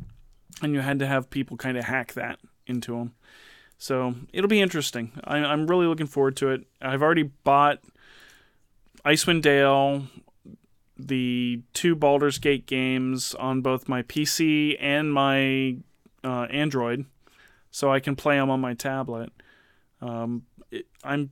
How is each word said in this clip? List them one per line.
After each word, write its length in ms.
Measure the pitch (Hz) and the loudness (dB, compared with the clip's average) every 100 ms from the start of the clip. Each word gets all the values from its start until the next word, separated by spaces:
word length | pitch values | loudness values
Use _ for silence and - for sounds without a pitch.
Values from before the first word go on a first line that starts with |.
| - - - _ _ - | -20 -20 -20 _ _ -8
And 120 | 151 | -2
you 80 | 143 | -2
had 180 | 135 139 | 0 -2
to 80 | 139 | 0
have 220 | 135 127 | -2 -2
people 260 | 139 131 120 | -6 -6 -6
kinda 280 | 131 127 | -6 -4
hack 280 | 117 131 117 | -2 -4 -4
that 260 | 127 117 - _ _ - | -8 -8 -10 _ _ -8
into 300 | 123 113 117 | -6 -6 -6
'em. 140 | 120 - _ - - - _ - | -8 -12 _ -20 -20 -20 _ -12
So 380 | - 131 127 123 - | -4 -2 -2 -6 -8
it'll 160 | - 202 | -2 2
be 120 | 214 | 4
interesting. 520 | 190 160 139 123 117 - | 4 0 -4 -4 -8 -10
I, 140 | - 147 | -4 -2
I'm 300 | 147 151 156 | 0 0 2
really 200 | 180 170 | 2 2
looking 200 | 160 151 | 0 -2
forward 280 | 143 135 135 | 0 0 2
to 120 | 135 | 0
it. 160 | 131 - - | -2 -6 -10
I've 200 | 131 135 | -4 0
already 220 | 151 165 | 2 2
bought 560 | 147 - 147 139 147 143 _ _ - - - - _ _ _ _ _ _ 143 | 0 -2 4 6 6 2 _ _ -20 -20 -20 -20 _ _ _ _ _ _ 2
Icewind 360 | 156 - 170 | 2 2 2
Dale, 680 | 147 139 139 139 139 139 135 - - _ - - _ _ _ - | 4 6 6 4 2 0 -8 -16 -20 _ -20 -20 _ _ _ -14
the 640 | 135 131 123 123 123 120 120 | -4 -2 0 0 -2 -4 -8
two 220 | - 175 160 | 0 2 4
Baldur's 420 | 147 143 147 135 | 4 4 2 0
Gate 260 | 147 135 - | 0 0 0
games 680 | 131 131 131 127 131 - - | -2 0 0 -2 -4 -6 -6
on 260 | 131 131 | -2 -2
both 280 | 131 127 - | 0 -2 -2
my 120 | 127 | -6
P 220 | 117 151 147 | -4 -4 -2
C 520 | - 160 151 151 - | 0 2 2 2 0
and 360 | 139 147 151 | 0 0 0
my, 640 | 139 139 135 135 131 131 127 - _ _ _ | 2 2 2 2 0 -2 -4 -12 _ _ _
uh, 200 | 131 123 120 | -6 -6 -4
Android, 560 | 143 151 131 120 123 135 _ _ _ _ _ _ | -2 -2 0 -2 -4 -6 _ _ _ _ _ _
so 200 | - 139 | -2 2
I 80 | 135 | 2
can 160 | 143 135 | 0 -2
play 220 | 147 143 | 2 2
'em 120 | 135 | 2
on 100 | 131 | 0
my 120 | 127 | -2
tablet. 580 | 120 139 135 127 117 - _ _ _ _ _ _ - | -4 -4 -4 -6 -8 -10 _ _ _ _ _ _ -14
Um, 420 | 123 117 117 120 - _ - | -10 -6 -6 -6 -10 _ -14
it, 160 | 113 - _ | -14 -14 _
I'm, 280 | - 143 139 | -6 -6 -6